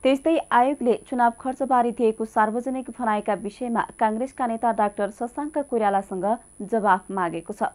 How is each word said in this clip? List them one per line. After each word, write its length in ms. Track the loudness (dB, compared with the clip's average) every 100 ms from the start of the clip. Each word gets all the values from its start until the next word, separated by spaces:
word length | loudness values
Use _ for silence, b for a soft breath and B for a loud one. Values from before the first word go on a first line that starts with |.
त्यस्तै 340 | 2 2 2 0 2
आयोगले 420 | 2 4 2 0 0
चुनाव 300 | -2 0 0 0
खर्चबारे 520 | -8 -4 0 2 2
दिएको 340 | 2 0 0 -2
सार्वजनिक 640 | 0 2 0 -4 -6 -8
भनाइका 420 | -6 -2 -2 -2 -4
विषयमा 380 | -4 -8 -4 -2 -2 0
काङ्ग्रेसका 480 | 0 0 -6 -4 -4
नेता 240 | 0 0
डाक्टर 400 | 2 0 0 -6
शशाङ्क 460 | -4 -8 -6 -4 -4 -2
कोइरालासँग 560 | 0 2 0 -2 -4 -2 -2 B _
जवाफ 480 | -4 0 2 2 0
मागेको 420 | -4 -4 -4 -10
छ। 160 | -4 -4